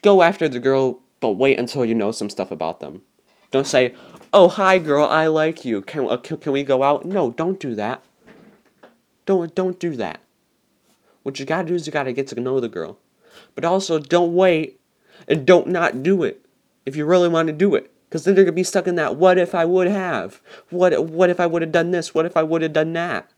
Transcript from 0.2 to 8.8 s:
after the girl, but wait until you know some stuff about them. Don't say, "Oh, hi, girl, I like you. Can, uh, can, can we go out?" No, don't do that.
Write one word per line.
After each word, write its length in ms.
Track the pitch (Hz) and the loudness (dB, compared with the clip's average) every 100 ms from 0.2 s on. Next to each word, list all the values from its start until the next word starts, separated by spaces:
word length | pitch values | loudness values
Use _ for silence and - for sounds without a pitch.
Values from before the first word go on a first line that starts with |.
after 280 | 170 196 160 | 4 2 -4
the 100 | 123 | -2
girl, 400 | 135 135 131 120 _ _ | 0 2 0 -4 _ _
but 120 | 117 | -4
wait 240 | 98 135 - | 2 2 2
until 280 | 120 143 117 | -2 -2 -2
you 100 | 117 | 0
know 160 | 104 | -2
some 180 | 113 104 | -4 -8
stuff 220 | - 92 | -8 -8
about 280 | 80 80 85 | -6 -8 -8
them. 240 | 71 82 _ _ _ _ _ | -14 -16 _ _ _ _ _
Don't 160 | 131 139 | -4 0
say, 260 | 131 127 - - - - | 0 0 -4 -20 -20 2
"Oh, 160 | 202 180 | 6 6
hi, 300 | 190 190 190 | 4 2 2
girl, 260 | 156 143 147 | 2 0 2
I 220 | 156 160 | 2 0
like 360 | 156 156 - | 0 -2 -4
you. 180 | 127 104 | -6 -6
Can, 280 | 98 151 123 | -6 -6 -4
uh, 80 | 120 | -4
can, 200 | - 156 | -6 -10
can 140 | 151 | -4
we 120 | 139 | -4
go 180 | 139 131 | -2 0
out?" 220 | 135 147 170 | 2 0 -4
No, 260 | 196 135 | -4 -4
don't 280 | 120 165 190 | -2 -6 -4
do 160 | 143 107 | -6 -6
that. 280 | 104 127 _ _ _ - _ _ _ _ | -6 -8 _ _ _ -20 _ _ _ _